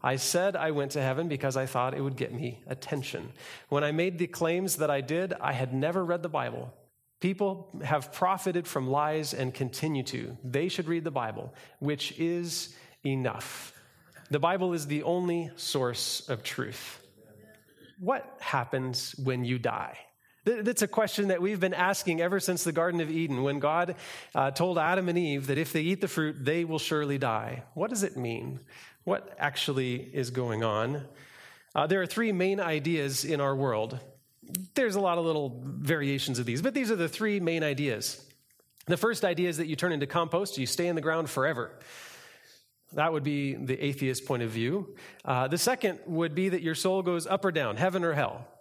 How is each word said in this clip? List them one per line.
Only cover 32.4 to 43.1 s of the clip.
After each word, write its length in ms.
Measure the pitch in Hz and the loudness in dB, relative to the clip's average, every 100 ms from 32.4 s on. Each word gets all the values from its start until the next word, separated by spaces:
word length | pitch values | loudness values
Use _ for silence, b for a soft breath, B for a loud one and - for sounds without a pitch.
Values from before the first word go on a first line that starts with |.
| 185 196 | 2 2
ideas 640 | 175 156 147 165 139 135 | 0 0 2 0 0 -2
in 160 | - 147 | 0 2
our 160 | 139 135 | 2 2
world. 440 | 135 110 113 131 - - _ _ - 180 185 | 2 2 0 -4 -12 -20 _ _ -6 -6 -2
There's 220 | - 247 196 | 2 4 4
a 40 | |
lot 200 | 190 170 | 2 4
of 60 | 165 | 2
little 360 | 151 139 120 | 2 0 -4
variations 760 | 131 135 143 160 139 139 - 123 | -8 -4 0 2 2 0 0 -2
of 80 | 120 | 0
these, 160 | 131 | 0
but 100 | 208 | 0
these 160 | 285 240 | 0 0
are 60 | 214 | 2
the 120 | 165 | 0
three 320 | - 214 202 | 0 2 2
main 220 | 170 165 | 2 2
ideas. 640 | 156 135 143 107 - - - - _ _ _ - - | 2 2 0 0 -2 -6 -16 -20 _ _ _ -18 0
The 100 | 175 | 2
first 260 | 226 226 | 4 4
idea 240 | 190 170 180 | 2 4 0
is 100 | 156 | 0
that 100 | 160 | -2
you 80 | 147 | 0
turn 160 | 180 | 0
into 160 | 156 135 | 0 0
compost, 500 | 175 165 170 196 - | 0 2 0 0 -2
you 80 | 127 | -2
stay 220 | - 175 | 0 0
in 80 | 165 | 2
the 60 | |
ground 280 | 151 160 156 | 2 0 0
forever. 480 | - 135 156 - - B B B B B B B B B _ _ | 2 2 0 -4 -10 B B B B B B B B B _ _
That 200 | 147 160 | 0 2